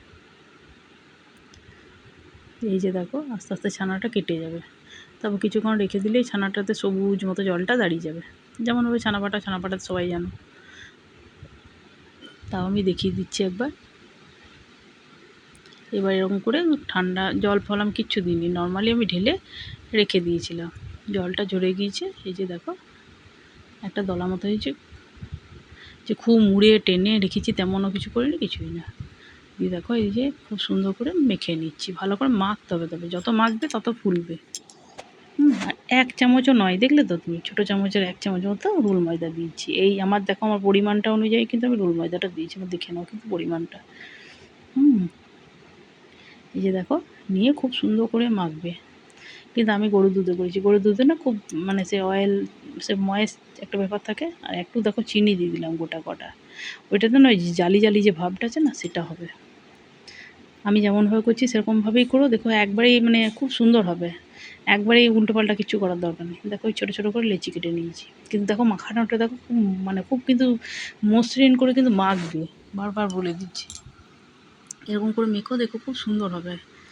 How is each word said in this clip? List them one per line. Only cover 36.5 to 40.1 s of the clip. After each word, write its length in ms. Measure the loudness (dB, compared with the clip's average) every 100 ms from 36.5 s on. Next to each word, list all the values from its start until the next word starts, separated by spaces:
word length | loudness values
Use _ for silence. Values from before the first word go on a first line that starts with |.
নয়, 220 | 4 4 4
দেখলে 240 | 4 4
তো 120 | 4 0
তুমি, 200 | -4 -8 -6
ছোটো 160 | -4
চামচের 400 | 0 0 2 0
এক 140 | 0 -2
চামচ 240 | -4 -2 -2
মতো 220 | -2 0 2
রুল 160 | 2 2
ময়দা 300 | 2 -2 -4
দিয়েছি। 380 | -6 -8 -8 -6 2
এই 140 | 2 2
আমার 200 | 2